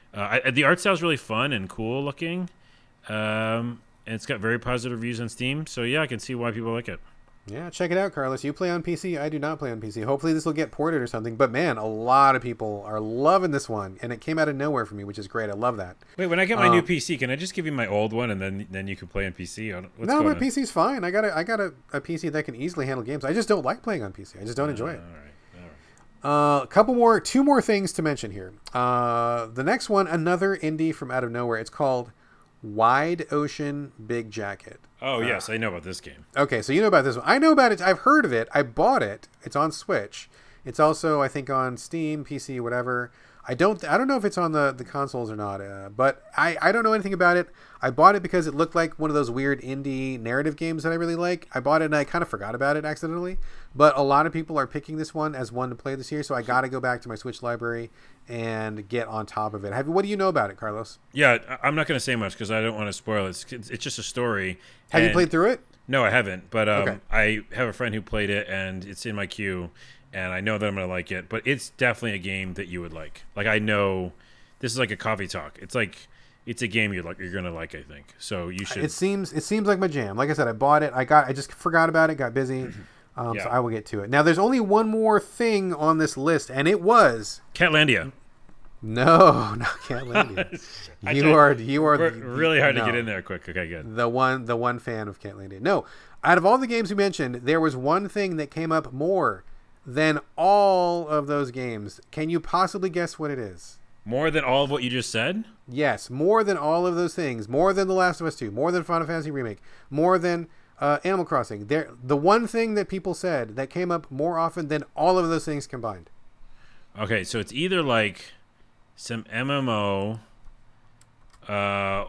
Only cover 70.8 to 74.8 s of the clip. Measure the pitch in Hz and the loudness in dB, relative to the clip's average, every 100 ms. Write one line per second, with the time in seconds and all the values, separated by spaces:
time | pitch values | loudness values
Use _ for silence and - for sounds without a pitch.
70.8 | 92 92 87 92 87 117 127 135 - - | -4 -6 -6 -8 -6 -6 -2 -4 -6 -2
71.8 | 123 110 117 101 92 95 92 92 92 90 | -2 0 -4 -6 -6 -6 -6 -8 -8 -10
72.8 | 85 80 78 - - - 107 107 107 104 | -10 -12 -14 -14 -14 -4 0 0 2 2
73.8 | 98 95 90 - - - - _ 127 123 | 2 0 -6 -10 -20 -20 -20 _ -6 -2